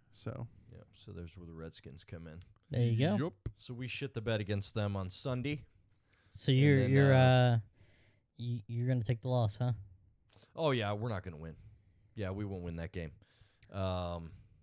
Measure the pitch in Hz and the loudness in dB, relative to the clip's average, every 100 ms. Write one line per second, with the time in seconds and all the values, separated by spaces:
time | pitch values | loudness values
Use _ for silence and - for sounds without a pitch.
0 | _ - - - 117 - - - - _ | _ -14 -12 -10 -12 -14 -20 -20 -20 _
1 | - 92 85 95 85 82 80 - - 71 | -18 -14 -14 -16 -18 -14 -16 -16 -20 -20
2 | - 85 82 80 - _ _ 123 120 113 | -18 -16 -16 -18 -20 _ _ -2 0 2
3 | 143 208 147 - - - - 120 127 - | 0 0 -4 -8 -14 -14 -16 -12 -10 -10
4 | 139 - 110 110 101 104 - 113 104 101 | -8 -8 -4 -2 -2 -4 -4 -4 -2 -4
5 | 92 - 143 127 127 147 - _ _ _ | -6 -8 -6 -4 -4 -6 -10 _ _ _
6 | _ _ _ - - 131 147 139 127 135 | _ _ _ -6 4 6 8 6 6 6
7 | 139 131 127 127 123 117 - _ _ _ | 8 8 8 8 6 4 0 _ _ _
8 | _ _ _ _ 120 120 104 117 123 127 | _ _ _ _ -6 -6 -6 -4 0 0
9 | 110 120 127 127 110 - 123 110 - - | 0 -4 0 0 0 0 -2 -4 -8 -20
10 | _ _ _ _ _ - 156 131 101 104 | _ _ _ _ _ -4 -2 0 0 -2
11 | 117 101 90 78 80 78 - - _ _ | -4 -6 -8 -12 -14 -14 -20 -20 _ _
12 | _ 110 92 98 104 95 87 82 82 90 | _ -10 -8 -6 -8 -8 -8 -8 -8 -8
13 | 80 - _ _ _ _ _ 98 95 90 | -10 -14 _ _ _ _ _ -6 -4 -4
14 | 87 87 82 - - _ | -4 -8 -10 -16 -20 _